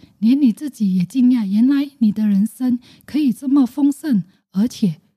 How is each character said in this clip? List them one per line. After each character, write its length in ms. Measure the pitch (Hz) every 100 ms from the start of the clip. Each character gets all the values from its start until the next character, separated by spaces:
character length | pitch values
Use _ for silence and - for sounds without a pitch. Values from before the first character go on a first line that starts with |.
| - -
连 200 | 214 277
你 120 | 262
自 180 | - 294
己 260 | - 202 185
也 80 |
惊 280 | 175 262 247
讶， 160 | 254 190
原 180 | 208 254
来 240 | 277 285 -
你 140 | 220
的 160 | 214 214
人 180 | 196 220
生 320 | - 254 240 - _ -
可 120 | 294
以 160 | 277
这 160 | - 277
么 160 | 285 247
丰 260 | - 285
盛， 320 | - 320 208 - _ _
而 160 | 190 233
且 340 | - 190 147 _